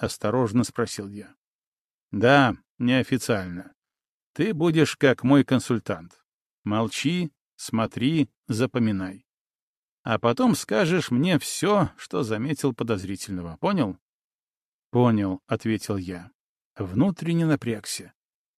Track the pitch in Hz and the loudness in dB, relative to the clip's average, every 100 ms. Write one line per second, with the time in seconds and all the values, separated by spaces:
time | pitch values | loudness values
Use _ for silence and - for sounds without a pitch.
0 | 107 - 107 123 113 117 113 - 110 - | -6 -4 -2 0 0 0 0 -2 -4 -6
1 | 101 104 - _ _ _ _ _ _ _ | -12 -12 -18 _ _ _ _ _ _ _
2 | _ 104 117 143 127 90 _ - 123 131 | _ 0 4 6 4 0 _ -4 0 0
3 | 113 127 - 107 90 87 - _ _ _ | 0 -2 0 -2 -4 -10 -14 _ _ _
4 | _ _ _ - 196 156 170 156 143 - | _ _ _ -4 -2 0 2 4 2 4
5 | 139 - 127 139 127 127 - 117 - 85 | 2 4 4 4 4 2 0 -2 -2 -8
6 | 85 _ _ _ _ _ 104 107 113 - | -10 _ _ _ _ _ -4 -2 -2 -2
7 | 151 180 165 _ _ - - 113 110 117 | -2 0 -2 _ _ -18 -4 -2 -2 -2
8 | 131 160 135 _ - 110 127 127 110 95 | 0 2 0 _ -6 -2 0 0 0 0
9 | 92 98 _ _ _ _ _ _ _ _ | -6 -12 _ _ _ _ _ _ _ _
10 | - 107 117 117 254 151 - 294 165 180 | -4 0 0 2 2 2 0 0 2 0
11 | - 120 175 147 - - 180 208 156 - | 0 0 2 0 -2 -2 2 2 0 -4
12 | - - 113 107 139 151 139 120 117 101 | -8 -4 -2 -4 -4 -2 -2 -2 -2 -4
13 | 95 98 - 92 85 80 180 196 104 85 | -4 -10 -8 -8 -8 -6 -2 0 -2 -4
14 | _ _ _ _ _ _ _ _ _ 120 | _ _ _ _ _ _ _ _ _ 2
15 | 120 110 98 92 - 113 113 107 - 101 | 4 4 0 -4 -6 -4 -2 -4 -4 -6
16 | 90 90 92 _ _ _ _ - 90 98 | -6 -10 -14 _ _ _ _ -10 -4 0
17 | 196 170 165 170 160 147 120 107 - - | 0 0 -2 0 2 0 -2 -8 -8 -12
18 | - _ _ _ _ | -14 _ _ _ _